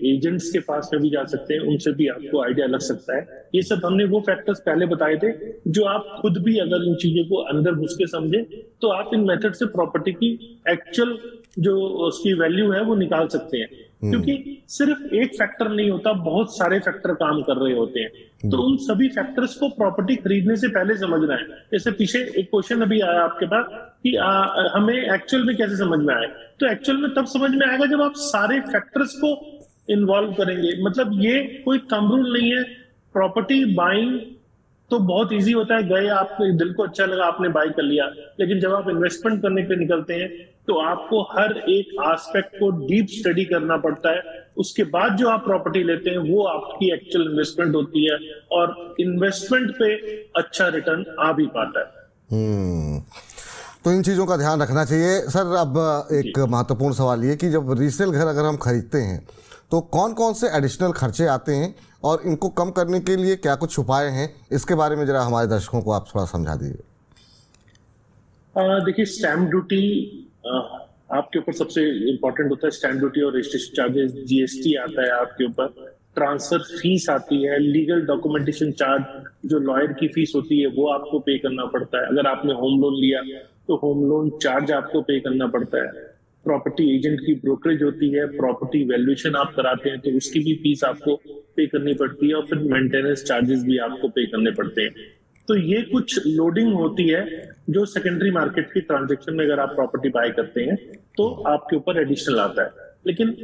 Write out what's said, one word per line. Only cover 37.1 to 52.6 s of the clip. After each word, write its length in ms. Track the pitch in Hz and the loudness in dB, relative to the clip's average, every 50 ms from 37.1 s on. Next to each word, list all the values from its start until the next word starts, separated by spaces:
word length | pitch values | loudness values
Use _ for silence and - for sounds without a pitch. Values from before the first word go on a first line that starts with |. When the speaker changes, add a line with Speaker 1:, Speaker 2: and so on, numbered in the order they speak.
| 190 185 180 | 2 0 0
Speaker 1:
आपने 240 | 170 170 - 180 175 | 0 0 0 -2 0
बाय 180 | 156 151 151 | 2 2 0
कर 160 | 156 151 170 | 0 0 0
लिया, 220 | 147 143 143 147 139 139 - - - - - - | 0 2 2 2 0 -2 -4 -12 -20 -14 -4 -2
लेकिन 200 | 196 180 202 185 | 0 0 0 0
जब 120 | 185 185 | 0 0
आप 160 | 196 202 185 190 | 0 0 0 -2
investment 520 | 175 165 175 175 170 - - 226 220 196 | 0 0 0 0 -2 -2 -2 -2 -2 0
करने 200 | 202 196 190 196 | 0 0 0 0
के 60 | 180 196 | 0 0
लिए 100 | 185 175 | -2 -2
निकलते 360 | 165 151 170 160 165 - 170 | 0 0 0 -2 -2 -4 -6
हैं 140 | 170 180 180 - - - - _ _ - | -6 -6 -8 -10 -16 -20 -20 _ _ -4
तो 80 | - 247 | -2 0
आपको 480 | 160 156 160 233 - - - 220 214 | 0 0 -2 -2 -4 -4 -2 0 -2
हर 300 | 190 - - 185 208 214 | 0 0 0 2 2 2
एक 600 | 214 - - 170 190 202 190 - - - - 160 | 0 -2 0 2 2 2 2 -2 -6 -2 0 0
aspect 440 | 165 160 - 160 165 196 190 - - | 0 -2 -4 -2 -2 -2 -2 -2 -2
को 140 | - 202 196 | 0 0 2
डीप 360 | 180 165 135 131 185 220 208 - | 2 0 -2 0 2 2 2 0
study 340 | - - - 180 165 180 190 | -4 -2 0 0 0 0 0
करना 320 | 165 180 160 151 160 165 | 0 0 0 0 0 0
पड़ता 340 | 160 165 156 147 - - 165 | 0 0 -2 -2 0 0 0
है। 120 | 165 180 - - - - - _ - | 0 0 -4 -8 -16 -18 -18 _ -4
उसके 280 | - 190 - - - 202 | -4 -4 -4 0 -2 -2
बाद 320 | 147 151 175 196 196 190 | 0 2 0 2 2 2
जो 120 | 196 247 226 | 2 2 2
आप 160 | 226 214 - | 2 0 0
property 380 | 202 190 185 185 175 160 190 | 0 0 0 0 0 0 0
लेते 280 | 175 170 165 165 - 180 | 2 2 0 0 0 -2
हैं 80 | 180 180 | -2 0
वो 240 | 160 151 180 208 | 0 2 2 2
आपकी 500 | 202 185 160 147 - - - - 196 185 | 2 2 -2 -4 -8 -8 -4 0 0 0
actual 380 | 165 160 - - - 175 165 156 | 0 0 -4 -2 0 0 2 2
investment 440 | 151 151 151 - - - 170 165 147 | 2 0 -2 -2 0 0 0 2 2
होती 380 | 156 143 156 160 151 151 156 | 0 0 0 0 2 2 2
है 60 | 151 147 - - - - - - | 0 -2 -4 -10 -16 -16 -8 -2
और 420 | 170 175 170 - 170 170 - - - - | 0 2 2 0 -2 -6 -12 -12 -4 -2
investment 680 | 175 180 175 180 190 196 190 - - - 254 254 254 202 | 0 0 2 2 0 0 0 -2 -2 0 0 2 2 0
पे 240 | - - 226 214 214 214 - - - - - - - | 0 2 2 2 2 0 -4 -10 -10 -12 -12 -4 -2
अच्छा 320 | 170 160 - - - 190 175 | -2 -2 -2 0 0 0 2
return 480 | 160 151 - 165 160 175 196 - - - | 2 0 -2 -2 -2 -2 -4 -8 -4 0
आ 120 | 151 160 | 0 0
भी 140 | 156 151 151 | 2 2 0
पाता 340 | - - 113 107 104 - 87 | 0 0 -4 -4 -2 -4 -6
है। 60 | 71 - - - - _ _ _ _ - | -6 -6 -10 -20 -20 _ _ _ _ -4
Speaker 2:
हम्म, 680 | 110 110 110 107 104 101 | -2 -2 0 0 0 0